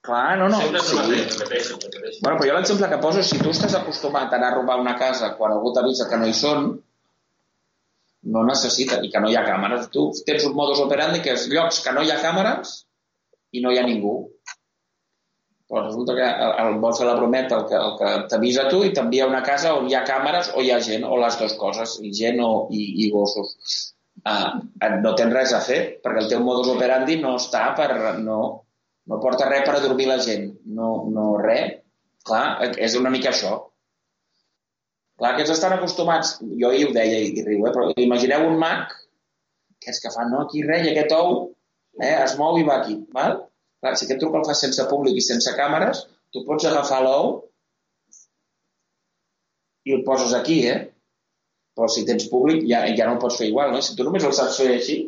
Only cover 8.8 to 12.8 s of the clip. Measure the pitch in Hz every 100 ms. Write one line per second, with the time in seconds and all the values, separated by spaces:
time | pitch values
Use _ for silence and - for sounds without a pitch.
8.8 | 131 101 107 107 107 117 104 95 101 123
9.8 | 120 139 151 - - 151 143 139 143 139
10.8 | 139 143 156 170 151 120 120 151 165 -
11.8 | 131 131 156 151 160 180 214 - - -